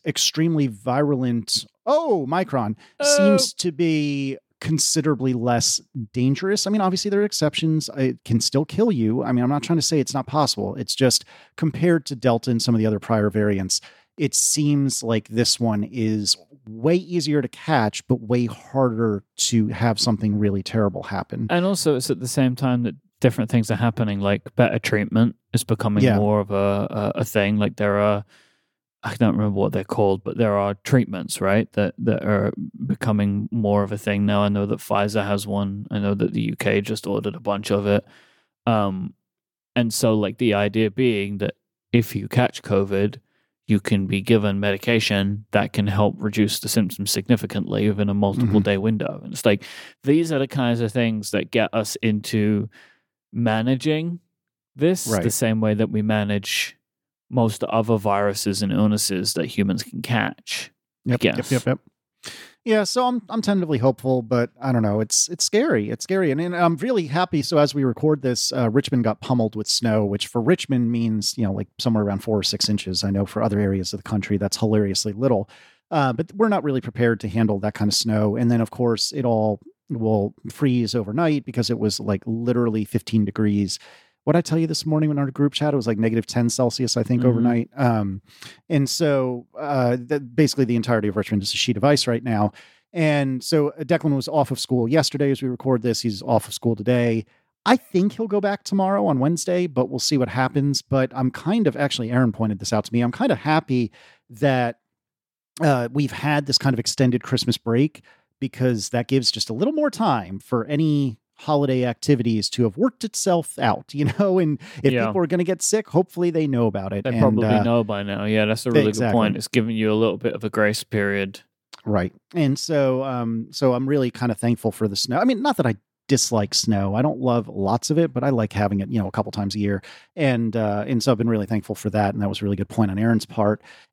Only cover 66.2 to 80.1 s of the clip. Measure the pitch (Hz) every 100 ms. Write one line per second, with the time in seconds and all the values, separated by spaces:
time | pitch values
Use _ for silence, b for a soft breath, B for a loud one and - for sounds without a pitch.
66.2 | 175 135 175 175 175 165 220 240 156 151
67.2 | 180 160 131 156 147 143 131 113 156 151
68.2 | 131 120 - 131 117 120 - 127 110 104
69.2 | - 123 110 107 104 - 117 110 101 101
70.2 | - 120 117 180 - 131 117 117 117 110
71.2 | 98 - 104 98 101 - 120 110 101 98
72.2 | - 107 95 98 - 104 - 92 98 98
73.2 | 101 110 110 104 101 98 87 101 - 107
74.2 | - 101 98 - 110 107 101 95 107 101
75.2 | 131 107 101 b b b _ 160 135 117
76.2 | 165 196 220 196 147 131 120 117 120 110
77.2 | 110 101 110 101 107 - 104 - 113 107
78.2 | 107 113 120 120 113 - 120 110 - 147
79.2 | 123 110 110 104 - _ - 131 110